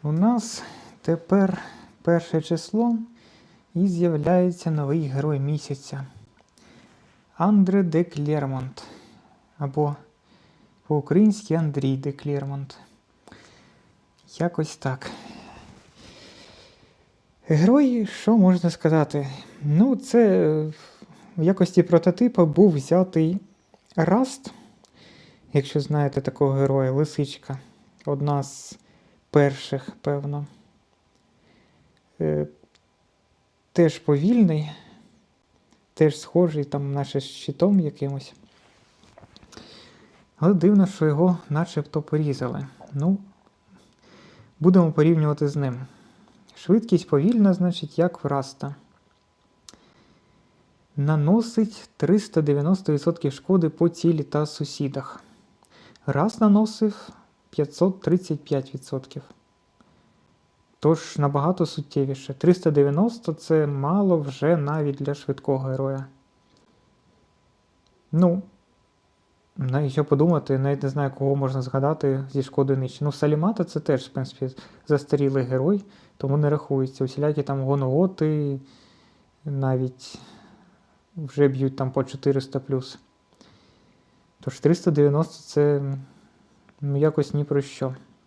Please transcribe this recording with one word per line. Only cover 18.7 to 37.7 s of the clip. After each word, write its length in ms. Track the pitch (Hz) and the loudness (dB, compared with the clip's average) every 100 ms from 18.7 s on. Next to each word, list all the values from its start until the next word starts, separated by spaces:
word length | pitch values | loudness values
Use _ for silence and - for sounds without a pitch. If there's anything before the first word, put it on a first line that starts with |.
| - 165 160 147 147 139 135 - - | 0 0 2 2 -2 -6 -10 -18 -8
Ну, 340 | 147 151 247 254 | 0 4 4 2
це, 320 | - 240 226 | 0 4 4
е, 460 | 185 165 156 156 151 - - - - - - | 4 2 0 -2 -8 -20 -20 -20 -20 -16 -2
в 60 | |
якості 400 | 160 190 175 - | 0 2 2 4
прототипа 600 | 170 170 175 175 240 - 170 | 6 4 4 2 0 4 2
був 280 | 147 170 | 6 6
взятий 680 | 151 135 175 185 160 160 185 - _ _ _ _ - | 4 2 0 2 0 0 -2 -8 _ _ _ _ -2
Раст. 580 | 165 202 262 - - - - _ _ _ - - - _ _ | 2 2 0 -6 -18 -20 -20 _ _ _ -20 -20 -20 _ _
Якщо 260 | 143 135 156 | -2 0 -4
знаєте 420 | 139 147 143 139 | -2 -2 0 -2
такого 320 | 135 - 143 | -6 0 0
героя, 380 | 135 139 135 131 | 2 0 2 0
лисичка. 680 | 131 151 - 143 - - 135 - _ _ _ - | 0 -2 -2 -6 -8 -14 -14 -14 _ _ _ -8
Одна 380 | 139 143 143 | -4 -2 -2
з 360 | 135 - - - _ _ _ _ _ | -4 -12 -20 -20 _ _ _ _ _
перших, 600 | 147 143 135 - 135 135 - | 4 4 0 -8 -8 -8 -10
певно. 440 | - 143 143 147 147 - _ _ _ _ _ _ _ _ _ _ _ _ _ _ _ _ | -4 -4 -4 -8 -8 -16 _ _ _ _ _ _ _ _ _ _ _ _ _ _ _ _
Е, 260 | - 76 73 - _ _ _ _ _ _ _ _ _ _ _ | -2 -2 -4 -10 _ _ _ _ _ _ _ _ _ _ _
теж 260 | - 165 - | 2 2 2
повільний, 720 | - 143 170 247 196 156 151 147 - - _ _ _ _ _ _ _ _ _ | -2 0 2 4 4 2 -4 -12 -20 -20 _ _ _ _ _ _ _ _ _
теж 260 | - 156 143 | 0 0 0
схожий, 440 | - 175 180 151 | -4 0 0 0
там, 300 | 143 143 139 | -4 -6 -4
наче 260 | 139 139 139 | -6 -4 -6
з 40 | |
щитом 560 | 135 - - - 180 | -8 -14 -12 -2 2